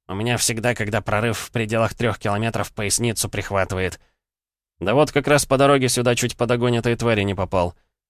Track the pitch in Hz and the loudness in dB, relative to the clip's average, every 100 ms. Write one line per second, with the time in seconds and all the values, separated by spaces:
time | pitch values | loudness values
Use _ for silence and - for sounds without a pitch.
0 | - 95 117 117 - 113 120 117 104 107 | -10 -4 -2 0 -2 0 -2 -2 -2 -2
1 | - 107 117 107 - 120 110 113 110 - | 0 0 0 -2 -6 -4 0 0 0 0
2 | 120 98 107 101 113 107 101 - 104 - | -2 -2 -2 0 -2 -2 -6 -4 -2 0
3 | 120 110 107 101 - 98 90 92 92 - | -2 -2 -4 -6 -2 -2 0 -2 -4 -6
4 | _ _ _ _ _ _ _ - 90 123 | _ _ _ _ _ _ _ -8 0 2
5 | 151 - 139 147 - 131 139 139 127 127 | 2 2 2 2 2 4 4 4 2 2
6 | 123 120 123 - 117 120 123 117 120 117 | 2 2 -2 -2 0 2 2 0 0 0
7 | 117 107 101 95 92 92 87 - _ _ | 0 2 0 -2 -2 0 0 -4 _ _